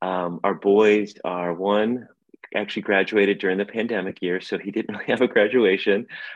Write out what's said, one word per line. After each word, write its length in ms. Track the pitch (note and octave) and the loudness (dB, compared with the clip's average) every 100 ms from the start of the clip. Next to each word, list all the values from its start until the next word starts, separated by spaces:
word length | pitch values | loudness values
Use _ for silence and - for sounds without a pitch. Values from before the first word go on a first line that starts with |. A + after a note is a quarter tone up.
Um, 380 | F#2 F#2 F2 F2 | -6 -4 -4 -4
our 100 | G2 | -4
boys 600 | E2+ G2+ G2+ G#2+ G#2+ G2+ - | 0 4 6 6 4 0 -6
are, 280 | - F2+ F2 | -6 -4 -4
one 540 | E2+ G2 G#2 A2 B2 - _ _ _ - | -2 0 0 0 -4 -8 _ _ _ -8
actually 280 | G2+ G#2 G#2+ | -6 -6 -6
graduated 560 | G2+ G2 G2 G#2+ G2+ G2 | 0 0 2 2 2 2
during 200 | G2 F#2+ | 0 -2
the 60 | G2+ | -4
pandemic 560 | A2+ A#2 G#2+ F#2+ - | -4 -4 -4 -6 -6
year, 180 | F2+ F#2 | -4 -4
so 180 | - F#2+ | -4 -8
he 120 | G2 | -4
didn't 240 | A2 - | -6 -6
<laughs> 20 | G#2 | -8
really 80 | - | -2
have 140 | A#2 | 0
a 60 | B2 | 2
graduation. 760 | A2 G#2 B2+ G2+ F#2+ G#2+ G2+ A#2+ - - | 4 4 4 4 4 2 0 -2 -14 -14